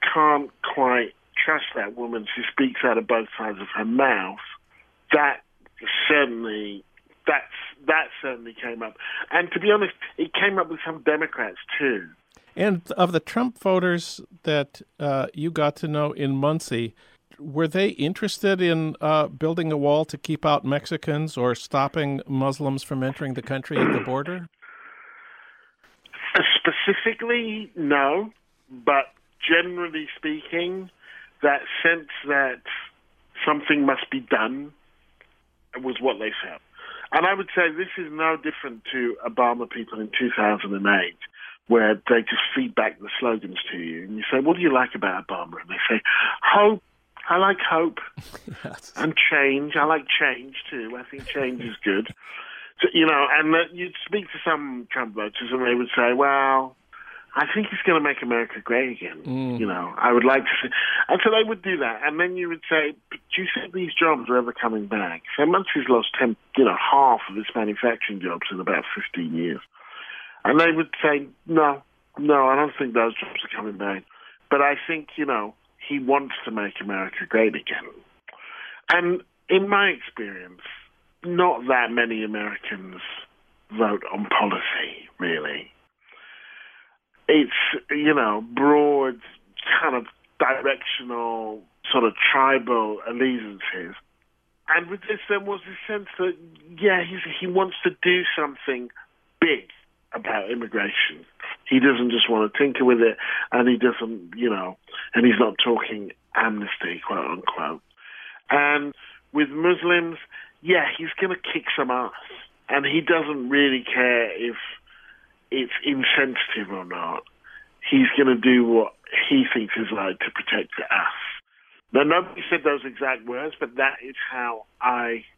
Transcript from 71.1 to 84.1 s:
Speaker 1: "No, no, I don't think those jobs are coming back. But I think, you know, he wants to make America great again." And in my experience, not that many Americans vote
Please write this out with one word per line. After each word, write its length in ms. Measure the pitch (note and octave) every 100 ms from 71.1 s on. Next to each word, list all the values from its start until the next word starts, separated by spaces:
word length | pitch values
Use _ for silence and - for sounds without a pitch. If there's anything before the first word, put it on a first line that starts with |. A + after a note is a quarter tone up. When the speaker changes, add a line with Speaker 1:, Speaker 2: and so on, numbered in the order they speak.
| C#3+ C#3 _ -
Speaker 1:
"No, 360 | D#3+ D3 C#3 - _ _ -
no, 300 | D3 C#3+ C3
I 80 | C3+
don't 180 | D3+ -
think 160 | C3
those 200 | A#2 A2+ G#2+
jobs 240 | - -
are 120 | - -
coming 200 | G#2+ G2
back. 280 | G2+ F#2+ - - - - -
But 120 | C#3+
I 140 | C#3+ C#3 -
think, 240 | D#3+ D3 -
you 100 | C#3
know, 280 | A#2 G#2 - _ - -
he 120 | C#3+
wants 360 | B2+ C#3 C3 - A#2+
to 40 |
make 300 | A2 G2+ -
America 460 | G2+ G2 F#2 - -
great 260 | A2+ A2
again." 360 | - - - - - _ _ - - - - - - -
And 340 | F3 F3 F3+ - _ -
in 180 | F#3+ G3+
my 200 | G3+ G3
experience, 720 | C#3+ - - G#2 F#2+ F2+ F2+ - - - _ _ _
not 440 | F3 F3 F3+ A#2+ B2
that 240 | B2+ A2+
many 320 | A#2+ A#2 A2
Americans 760 | G#2+ G#2+ G#2 G#2 - G2 F#2+ F2+ - - - _ _ _ -
vote 320 | G#2+ A2 G#2 -